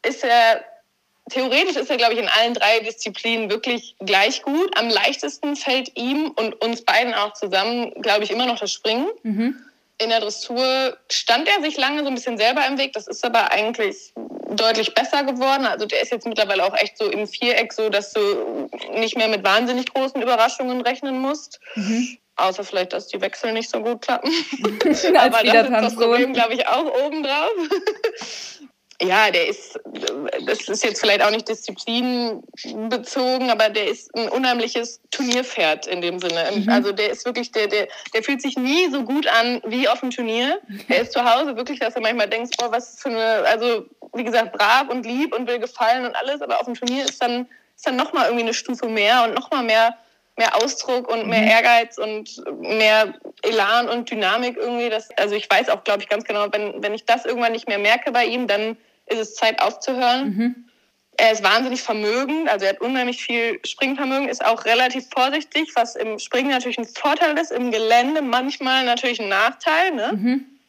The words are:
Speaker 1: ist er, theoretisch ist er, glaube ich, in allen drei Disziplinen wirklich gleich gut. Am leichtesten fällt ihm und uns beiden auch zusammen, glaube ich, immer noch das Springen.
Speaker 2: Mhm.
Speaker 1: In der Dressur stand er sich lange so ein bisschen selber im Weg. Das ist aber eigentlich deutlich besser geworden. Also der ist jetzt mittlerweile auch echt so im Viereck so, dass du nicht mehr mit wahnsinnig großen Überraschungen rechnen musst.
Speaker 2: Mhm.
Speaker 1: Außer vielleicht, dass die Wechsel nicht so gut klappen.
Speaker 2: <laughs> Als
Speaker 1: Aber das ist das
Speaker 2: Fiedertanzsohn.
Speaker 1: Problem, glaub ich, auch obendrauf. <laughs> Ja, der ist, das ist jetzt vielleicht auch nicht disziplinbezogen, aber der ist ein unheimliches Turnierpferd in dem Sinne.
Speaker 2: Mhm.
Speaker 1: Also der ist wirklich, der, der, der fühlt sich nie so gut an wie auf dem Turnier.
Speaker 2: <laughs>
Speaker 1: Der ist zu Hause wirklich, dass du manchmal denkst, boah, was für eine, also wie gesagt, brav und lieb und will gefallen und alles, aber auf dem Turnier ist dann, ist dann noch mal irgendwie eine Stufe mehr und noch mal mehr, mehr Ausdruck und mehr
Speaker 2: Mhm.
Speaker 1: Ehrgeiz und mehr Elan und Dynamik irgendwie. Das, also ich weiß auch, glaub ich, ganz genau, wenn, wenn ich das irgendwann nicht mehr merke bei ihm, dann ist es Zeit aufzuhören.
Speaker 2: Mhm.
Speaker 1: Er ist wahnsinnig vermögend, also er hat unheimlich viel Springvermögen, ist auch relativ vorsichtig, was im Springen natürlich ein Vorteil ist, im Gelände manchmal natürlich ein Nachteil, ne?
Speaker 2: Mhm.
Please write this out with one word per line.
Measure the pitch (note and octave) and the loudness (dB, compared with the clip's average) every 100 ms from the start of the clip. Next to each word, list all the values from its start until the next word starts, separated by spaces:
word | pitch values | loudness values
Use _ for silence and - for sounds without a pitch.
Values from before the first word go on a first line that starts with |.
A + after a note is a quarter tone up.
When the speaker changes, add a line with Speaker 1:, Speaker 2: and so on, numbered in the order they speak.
| - | -4
Speaker 1:
ist | C4+ | -2
er, | B3+ A#3+ A3+ A3 - - _ _ _ _ - | 4 6 6 4 -2 -20 _ _ _ _ -6
theoretisch | C4 B3+ C4+ F#4+ C#4+ | -2 2 2 2 -2
ist | C4 | -2
er, | B3+ | 2
glaube | A#3 | 2
ich, | A#3 | 2
in | - | 2
allen | G#3 A#3 | 2 2
drei | A#3+ G3+ A3+ | 2 2 2
Disziplinen | G#3+ A3 A3 F#3+ A#3 A3+ G#3 | 0 -8 -10 -6 -2 -2 -2
wirklich | A3 B3+ A#3+ - _ | -2 -2 -4 -6 _
gleich | G3 F#3+ G#3 C4+ | 0 2 2 0
gut. | - D4 G4 F#4+ | -2 0 0 0
Am | A#3 | 0
leichtesten | G#3 A#3 C#4 D4 - D4 C#4+ | 2 0 -2 -8 -6 -6 -4
fällt | - C4 B3+ - | -2 -2 -4 -6
ihm | B3 C#4 D#4 | -4 -2 -2
und | - A3 - | -4 -4 -2
uns | A3+ A#3 - | -4 -2 2
beiden | G#3 B3 | 2 2
auch | A3 G#3 | -2 -4
zusammen, | - G#3 F#3+ G#3 A#3+ A#3 - | -4 -2 0 0 -2 -6 -6
glaube | A3+ G#3 | 0 0
ich, | G#3 | 0
immer | G#3+ B3 | -2 -2
noch | A#3 | -2
das | G3+ | -6
Springen. | - G#3+ A3+ E4 A4+ | -4 -2 -2 -2 -6
Speaker 2:
Mhm. | A3+ G3+ A#3+ C#4 - _ _ _ | -4 -2 -2 -4 -14 _ _ _
Speaker 1:
In | A3+ | 0
der | A3+ | 0
Dressur | G#3+ G#3 - A#3+ C4 C4 C4 - _ | -2 -8 -6 -2 0 0 -2 -4 _
stand | - - A#3+ D#4+ | -4 2 2 4
er | G4+ | 2
sich | D#4 D4+ | 0 -2
lange | C4+ D4 | -2 0
so | C#4 | -2
ein | B3+ | -4
bisschen | B3 A#3 | -4 0
selber | A3 C4+ C4+ | 2 2 0
im | C4+ | 0
Weg. | C4+ | -4
Das | A3 - | -6 -10
ist | - A#3+ | -6 0
aber | A#3 - | 2 2
eigentlich | - A3 A#3 G#3 G3+ - - A#3 - - | 2 0 -2 -4 -4 -16 -14 -12 -12 -6
deutlich | G#3+ A3+ A3 A3 | 0 2 2 2
besser | - C4 C#4+ C4+ | 0 2 0 0
geworden. | B3 C4+ C4+ B3 | 0 2 2 2
Also | - G#3+ | -2 -2
der | - | -2
ist | - | 0
jetzt | A#3 A#3 | -4 -4
mittlerweile | G#3+ G3+ G3 | 0 0 2
auch | - - | 2 2
echt | G#3+ - | -2 -2
so | G#3 | -2
im | G#3 G#3 | -2 -4
Viereck | - A#3+ A3 A3+ | -2 2 2 0
so, | - A3 | -2 0
dass | G3+ G3+ | 0 0
du | A3 G3+ G3+ - - - - - | 0 0 0 -4 -6 -8 -10 -6
nicht | A3+ A3+ A#3+ | -2 -2 0
mehr | A3 | 0
mit | G#3 | 2
wahnsinnig | G3 G#3 A#3+ B3 B3+ | 4 4 2 -2 -2
großen | C4+ C4 C4+ | -2 -2 -2
Überraschungen | A#3 A#3+ A#3 - B3+ B3 | 0 4 4 2 -4 -2
rechnen | A#3+ C4 C#4 C4 | -2 -2 -4 -2
musst. | C4+ D4+ - - - - | -2 -4 -8 -20 -12 -6
Speaker 2:
Mhm. | G3 A3+ B3 - _ - | -2 0 -2 -6 _ 0
Speaker 1:
Außer | F#3 F#3 G3+ | 0 0 -4
vielleicht, | G3 F#3 | -4 -2
dass | F3+ - | -6 -8
die | G3 | -6
Wechsel | F#3+ - A#3 | -6 -4 -4
nicht | A3+ A#3 | -4 -4
so | A3+ | -4
gut | A3 A#3+ | -4 -4
klappen. | - A#3+ C#4 | -2 -2 0
Speaker 2:
<laughs> | E4 D4+ C4+ | -2 -2 -2
Als | A3 | -2
Speaker 1:
Aber | G#3+ A#4 | 2 2
das | - F4 | 4 6
ist | F#4 | 6
das | B3+ A#3 | 8 6
Speaker 2:
Fiedertanzsohn. | A3+ A3+ B3+ A3+ A3+ A3+ | 6 6 6 2 2 2
Speaker 1:
Problem, | A#3 A#3+ B3 | 4 4 4
glaub | B3+ A3+ | 2 2
ich, | B3 - | 2 2
auch | B3 D#4 A#3+ D4 | 2 2 0 0
obendrauf. | D#4 C#4 C#4+ D#4+ | -2 -2 0 0
<laughs> | G#4 D#4 F#4 G4 G#4 A4+ - - - - - C#4+ _ _ - | -2 -2 0 -2 -2 -4 -4 -12 -12 -14 -18 -20 _ _ -4
Ja, | F3+ F#3+ G#3+ | 2 4 4
der | F3 E3+ | 2 0
ist, | G3+ - - - - - C#4 D4+ - - | -4 -10 -16 -14 -6 -6 -4 -4 -4 -2
das | - - | -4 -4
ist | G#3+ A#3 | -2 -2
jetzt | G3+ | 0
vielleicht | A3 G3+ | 2 4
auch | G#3 | 4
nicht | G#3+ A3 | 2 -4
disziplinbezogen, | A3 - F#3+ - A#3 B3 B3 A#3+ G#3+ - - - G#3+ A3 A#3+ A#3+ C#4 B3+ B3+ B3+ | -8 -8 -10 -4 -2 -2 -2 -4 -6 -12 -16 -12 -8 -4 -4 -4 -2 0 0 0
aber | A3 A3 | 2 2
der | G#3 F#3+ | 2 -2
ist | - - A3+ | -4 -8 -6
ein | A3 | -2
unheimliches | B3+ C4 A#3+ A#3 A#3+ A#3 - _ | 0 0 0 0 -4 -6 -10 _
Turnierpferd | - B3+ A#3+ B3+ - D#3+ D3+ - | -6 0 0 0 0 0 0 -4
in | F3+ | -4
dem | F3 F3+ | -4 -4
Sinne. | F3+ E3 D#3 G#3 | -4 -2 0 0
Speaker 2:
Mhm. | G3+ | 2
Speaker 1:
Also | A#3+ G4 | 4 2
der | G4 G#3 | 0 -2
ist | - B3 | -2 -4
wirklich, | B3 A#3+ | -4 -4
der, | A3 G#3 | -2 0
der, | G#3+ G3 - - | 0 -2 -8 -4
der | A3+ | -2
fühlt | A3 C4+ | 0 -2
sich | C4 B3+ | -2 -2
nie | B3+ D#4 F4+ | 0 2 2
so | C4+ | 0
gut | A3+ C#4+ - | -2 0 2
an | A3+ A#3+ B3 - | 2 2 -2 -2
wie | A#3+ C#4+ | 0 2
auf | - | 0
dem | B3+ | -2
Turnier. | A#3+ A#3 A3+ C4 F#4+ - | -4 -4 -2 0 -2 -6
Speaker 2:
<laughs> | G3+ - | -16 0
Speaker 1:
Der | A#3 | 0
ist | A#3 | 0
zu | C4+ | 0
Hause | A#3+ A#3+ D4+ A3+ | 4 4 2 -4
wirklich, | B3 C#4+ | -8 -4
dass | A3+ B3 | -4 -2
du | |
manchmal | A3 A#3+ G#3 | -2 0 -2
denkst, | A3 A#3+ - | -2 -4 -4
boah, | A#3+ | -2
was | A#3 B3 - | -4 -6 -10
für | C#4 | -6
eine, | A3+ A3 G#3+ - | -2 0 2 2
also | A3 A#3+ A3+ - _ - | 2 0 -2 -6 _ -12
wie | A#3 | -8
gesagt, | A#3 A#3 - - | 0 0 0 0
brav | G#3 B3 C4+ | 4 4 2
und | B3 A3+ | -6 -4
lieb | B3 D#4 A3+ | -4 -2 -4
und | A#3+ | -4
will | A#3+ | -4
gefallen | A3 - A3+ B3+ B3 | -6 -2 2 2 0
und | - | -4
alles, | B3+ D4 | -4 -6
aber | C#4 A#3 | -2 -4
auf | B3 | -4
dem | A#3 | -4
Turnier | B3 C4 C4 | -2 -2 -4
ist | - | -2
dann, | B3 A#3+ B3 - _ _ | -2 -2 -6 -14 _ _
ist | D4+ | -4
dann | B3+ | -2
noch | D4+ | 0
mal | D#4+ A3+ | 2 2
irgendwie | A#3+ | 2
eine | A3+ | -2
Stufe | A#3+ - B3 A#3+ | -4 -6 -6 -4
mehr | A3 G3+ B3 A#3 | 0 4 4 4
und | |
noch | A3 C4 | 0 -2
mal | C#4+ | -2
mehr, | A#3 A3 A3+ A#3 _ _ _ - | 2 4 4 0 _ _ _ 0
mehr | A3+ - | 2 4
Ausdruck | A#3+ - - B3+ B3 | 0 -2 -4 -4 -2
und | A3+ G#3+ | -4 0
mehr | A3+ | 2
Speaker 2:
Mhm. | A3 | 6
Speaker 1:
Ehrgeiz | A3+ A#3 A#3 A#3 - | 6 6 4 4 -6
und | - G#3+ G#3+ - - - | -6 -6 -10 -14 -12 -10
mehr | - A3 G#3+ G#3+ A3 - - - | -4 2 4 6 4 -2 -18 -4
Elan | - A3+ G3+ A#3 A#3+ | 0 2 2 2 2
und | A#3+ A#3+ | -4 -4
Dynamik | A3 F#3+ A3 B3 A#3+ | -2 0 0 -2 -4
irgendwie. | A#3 A#3+ A#3+ | -4 -4 -2
Das, | G#3+ - - | -4 -4 -2
also | G#3 G#3 | -2 -2
ich | - | 0
weiß | G#3 - | 0 2
auch, | - | -2
glaub | - G3+ | 0 -2
ich, | - | 0
ganz | G#3 | -4
genau, | A3+ G#3 G#3 | -2 -2 0
wenn, | G#3 G#3 - | -2 -4 -6
wenn | G#3 | -6
ich | A3 - | -4 0
das | A#3+ A#3 | 0 0
irgendwann | A#3+ A#3 | -2 0
nicht | A3+ - | -2 -4
mehr | G3+ | 0
merke | G3+ A#3+ C#4+ | 2 2 2
bei | A#3+ A3+ | 0 0
ihm, | A#3+ A#3+ | -2 0
dann | G3+ A3 A3 _ _ - | 0 0 -6 _ _ -6
ist | A3+ | -4
es | G#3+ - | -4 0
Zeit | A3+ - | 0 2
aufzuhören. | G#3 - - B3+ B3 B3+ C4+ G3 | 0 -2 -4 0 2 2 0 0
Speaker 2:
Mhm. | A#3+ B3 - _ _ _ _ - | -2 -4 -18 _ _ _ _ 4
Speaker 1:
Er | A3+ | 4
ist | G#3+ | 4
wahnsinnig | G3 A3 B3+ B3 | 2 2 0 -4
vermögend, | - G#3+ G#3 A#3+ C4+ D#4 D#4+ | -4 -2 0 0 -2 -2 0
also | G#3 G3 | 0 0
er | |
hat | G3 | -2
unheimlich | A#3 C4 B3 A#3+ | -2 -2 -2 -4
viel | - A#3 A#3 G#3+ - | -4 -2 -2 -4 -8
Springvermögen, | - C4+ C#4 C4+ C4+ C4+ | -4 -4 -2 -2 -2 -2
ist | B3 | -2
auch | - A3+ G#3+ | 0 0 2
relativ | A#3 B3+ C4 - | 2 2 0 -4
vorsichtig, | - C4 D4+ D4 D4+ D#4 - | 0 0 0 -4 -4 -2 0
was | A#3 - | -2 -2
im | A3 G#3 | -6 -6
Springen | - B3 C4+ | -2 -2 0
natürlich | B3+ B3+ A#3+ | -2 -2 -6
ein | A3+ | -8
Vorteil | - D4 D4+ E4 D4+ | -2 0 2 2 2
ist, | E4+ | -2
im | B3 B3 | -2 -2
Gelände | A3 A3 A#3+ B3+ D#4 | 0 4 4 4 0
manchmal | C4+ A#3+ C4 C#4 C4 C4 B3 | 0 0 0 -4 0 0 2
natürlich | A#3+ B3+ A#3+ | 0 0 -2
ein | G#3 | -2
Nachteil, | G3 A3+ C4 E4 D#4+ F#4 | 2 2 0 0 2 2
ne? | C#4+ A3+ | 0 -2
Speaker 2:
Mhm. | G#3 A3+ C4+ - _ | 0 0 0 -4 _